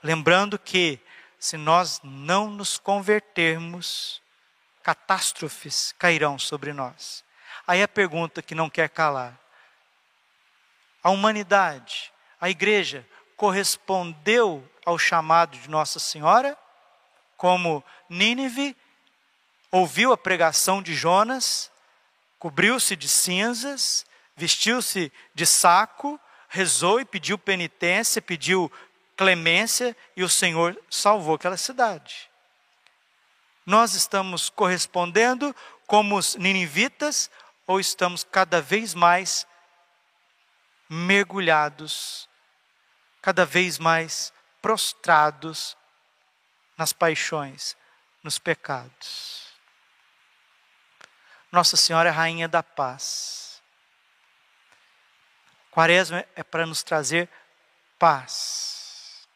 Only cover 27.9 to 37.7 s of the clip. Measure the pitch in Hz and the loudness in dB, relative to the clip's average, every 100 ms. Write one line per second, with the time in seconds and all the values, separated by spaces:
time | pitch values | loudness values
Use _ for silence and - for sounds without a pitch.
27.9 | 185 226 - - 170 147 185 165 - - | 0 0 -4 -4 -8 0 0 0 -6 -20
28.9 | _ _ - 190 180 165 170 226 - 247 | _ _ 0 2 2 2 2 0 -2 -2
29.9 | 226 _ - 180 - 180 160 170 180 _ | -6 _ -4 0 2 0 2 0 -2 _
30.9 | - 202 214 156 156 180 185 - 254 233 | -2 2 2 2 -2 -2 -4 -8 -2 -2
31.9 | 170 - - - _ _ _ _ _ _ | -2 -14 -18 -18 _ _ _ _ _ _
32.9 | _ _ _ _ _ _ _ - 208 233 | _ _ _ _ _ _ _ 2 2 4
33.9 | 185 - 196 190 175 - - 196 180 - | 0 -2 -2 -2 -4 -6 0 0 0 -2
34.9 | 180 175 180 233 254 285 262 - - _ | -2 0 2 2 2 -4 -6 -20 -20 _
35.9 | 208 208 202 170 - 185 190 175 143 254 | 2 4 0 -2 -2 -2 0 -2 0 -2
36.9 | _ 294 - - - - _ - | _ -4 -2 -6 -8 -20 _ -2